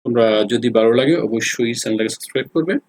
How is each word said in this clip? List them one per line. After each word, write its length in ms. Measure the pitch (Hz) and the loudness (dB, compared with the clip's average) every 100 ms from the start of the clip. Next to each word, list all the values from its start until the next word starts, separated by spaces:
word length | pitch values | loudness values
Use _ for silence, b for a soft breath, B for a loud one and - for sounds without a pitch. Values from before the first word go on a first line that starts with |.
তোমরা 220 | 120 120 113 107 101 | -2 2 2 2 0
যদি 160 | 120 120 113 | 0 2 2
ভালো 140 | 113 120 | 4 4
লাগে 160 | 139 170 107 | 2 0 -2
অবশ্যই 460 | 113 110 - 117 117 | -4 -4 -4 -4 -4
চ্যানেলটাকে 300 | 117 110 110 - | -4 -2 -2 -6
সাবস্ক্রাইব 320 | - 131 131 165 | -8 -8 -4 -4
করবে। 180 | 165 262 | -2 -6